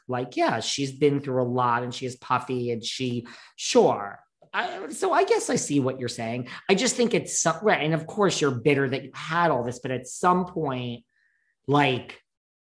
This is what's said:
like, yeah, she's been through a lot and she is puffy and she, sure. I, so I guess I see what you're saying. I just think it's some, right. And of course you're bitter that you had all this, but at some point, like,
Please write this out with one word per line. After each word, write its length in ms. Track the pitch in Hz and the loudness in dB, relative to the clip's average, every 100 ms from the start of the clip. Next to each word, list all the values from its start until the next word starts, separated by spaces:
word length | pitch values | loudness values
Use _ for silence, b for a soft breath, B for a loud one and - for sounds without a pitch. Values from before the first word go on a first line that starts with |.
| - | -6
like, 300 | 123 127 302 | -6 -4 -2
yeah, 220 | 339 113 | 0 0
she's 320 | - - 139 | -2 -4 -4
been 300 | 131 147 143 | 2 2 2
through 200 | 139 127 | 0 0
a 60 | 123 | 0
lot 340 | 127 123 120 | 2 2 2
and 120 | 123 | -2
she 120 | 120 127 | -6 -8
is 100 | - | -10
puffy 540 | - 127 - 127 120 | -2 -2 -2 -4 -4
and 120 | 113 | -4
she, 420 | 110 - 127 120 113 B B - | -6 -4 -4 -4 -8 B B -10
sure. 640 | - 247 170 107 101 - _ _ _ | 2 6 6 4 -4 -10 _ _ _
I, 360 | 196 370 359 392 | -4 -4 -6 -10
so 220 | - 381 | -4 2
I 120 | 415 | 2
guess 260 | 403 453 - | 4 2 0
I 60 | 262 | -2
see 240 | - 143 | 0 0
what 200 | 127 131 | 0 -2
you're 100 | 123 | -6
saying. 400 | - 113 123 131 B - | -6 -6 -6 -8 B 2
I 60 | 190 | 2
just 200 | 247 - | 2 2
think 180 | 233 | 2
it's 280 | 180 - - | 0 -2 0
some, 140 | 165 165 | 0 2
right. 180 | 214 156 | 2 2
And 120 | 151 | 2
of 120 | 160 160 | 0 -2
course 340 | - 196 - | 2 2 4
you're 100 | 143 | 0
bitter 360 | 123 139 139 135 | 2 4 4 2
that 140 | 127 | -2
you 80 | - | -8
had 360 | - 156 165 170 | -12 -4 0 2
all 140 | 131 | 2
this, 160 | 120 120 | -2 -6
but 120 | 127 | -6
at 160 | 127 - | -6 -6
some 380 | - 180 180 180 | 0 2 2 0
point, 580 | 170 147 127 123 117 _ _ _ _ _ _ - | -4 -4 -4 -6 -8 _ _ _ _ _ _ 2
like, 540 | 143 139 127 - - _ _ _ _ | 4 4 0 -6 -18 _ _ _ _